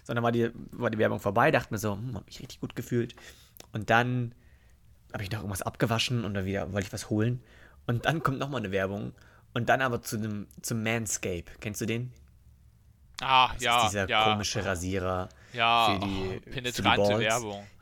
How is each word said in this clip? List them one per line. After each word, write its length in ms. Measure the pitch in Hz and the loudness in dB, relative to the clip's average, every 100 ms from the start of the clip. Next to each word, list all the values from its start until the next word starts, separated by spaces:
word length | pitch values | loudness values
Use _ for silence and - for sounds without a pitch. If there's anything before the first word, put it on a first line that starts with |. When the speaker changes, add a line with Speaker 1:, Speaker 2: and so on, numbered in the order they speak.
Speaker 1:
So, 120 | - 120 | -4 0
dann 80 | |
war 80 | 117 | 2
die, 180 | 117 117 - - | 2 0 -2 -14
war 180 | - 117 | -4 -4
die 80 | 107 | 2
Werbung 220 | 107 113 | 0 2
vorbei, 320 | 104 107 147 | 0 4 4
dachte 200 | 135 - 107 | 2 0 -4
mir 20 | |
so, 160 | 104 | -2
hm, 220 | 101 127 101 | -4 -6 -8
hab 100 | - | -12
mich 140 | - | -16
richtig 200 | - - | -16 -12
gut 160 | 143 - | -10 -10
gefühlt. 400 | - 120 113 - - - - - - | -4 -2 -2 -8 -20 -20 -20 -20 -10
Und 200 | 107 101 | -8 4
dann 420 | 113 123 123 120 - - - - _ - - - | 4 4 -2 -4 -8 -20 -20 -20 _ -20 -20 -12
hab 80 | - | -8
ich 80 | 98 | -6
noch 120 | 107 | -6
irgendwas 200 | 98 101 | -4 -6
abgewaschen 640 | 117 - 117 113 - 120 101 | -6 -2 0 0 0 -2 -2
und 80 | |
dann 120 | 101 95 | -2 -2
wieder 280 | 98 87 | -2 -2
wollte 140 | 101 101 | -4 -4
ich 60 | |
was 180 | 101 - | -6 -2
holen. 320 | 107 113 123 - - - - - | 2 2 0 -8 -20 -20 -10 -4
Und 200 | 117 - | 0 0
dann 160 | 156 | 2
kommt 160 | 135 131 | 0 0
nochmal 220 | 139 127 | -4 -4
eine 100 | 101 | -2
Werbung. 420 | 95 95 101 123 - - - - | -2 -2 -4 -8 -12 -20 -20 -8
Und 160 | 120 117 | -4 2
dann 120 | 127 | 4
aber 180 | 131 117 | 4 -2
zu 160 | - 113 | -4 -4
dem, 300 | 110 104 - - | -4 -6 -10 -12
zum 180 | - 113 | -6 -2
Manscape. 640 | 110 117 107 - 104 85 - - | 0 -2 -2 -4 -4 -6 -8 -10
Kennst 220 | 107 104 | -8 -4
du 40 | 107 | -4
den? 260 | 117 123 - - - - - - _ _ _ - - | -4 -6 -12 -20 -20 -20 -20 -20 _ _ _ -20 -6
Speaker 2:
Ah, 300 | 131 131 127 | 4 6 6
Speaker 1:
Das 80 | 117 | 2
Speaker 2:
ja, 140 | 120 120 110 | 2 4 4
Speaker 1:
ist 60 | |
dieser 180 | 101 95 | 2 2
Speaker 2:
ja. 140 | 110 110 | 4 4
Speaker 1:
komische 340 | 104 101 107 95 | 2 0 -2 -2
Rasierer 640 | 87 92 95 92 92 92 - - | -2 -2 -2 -2 -2 -4 -12 -12
Speaker 2:
Ja, 400 | 120 117 117 110 98 | 0 4 4 4 2
Speaker 1:
für 0 | 98 | -2
die, 140 | 98 95 | -4 -4
Speaker 2:
oh, 40 | |
Speaker 1:
für 80 | 95 | -8
die 100 | - | -10
Speaker 2:
penetrante 520 | 135 123 - 117 117 | -8 -6 0 2 4
Speaker 1:
Balls. 180 | 101 107 | 4 4
Speaker 2:
Werbung. 480 | 107 120 110 101 104 - | 2 0 -2 -10 -12 -14